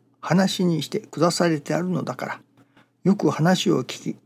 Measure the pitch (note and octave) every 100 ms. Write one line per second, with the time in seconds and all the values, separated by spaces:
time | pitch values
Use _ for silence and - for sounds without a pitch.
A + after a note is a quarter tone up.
0 | _ _ - F3 G3 - F3+ D#3+ C#3+ G3+
1 | - - E3+ E3 F3 D#3 D3 D3+ F#3 E3
2 | - - - - _ _ _ _ _ _
3 | F3 G3+ D#3+ C#3 D#3 F#3 - D3 B2 -
4 | - -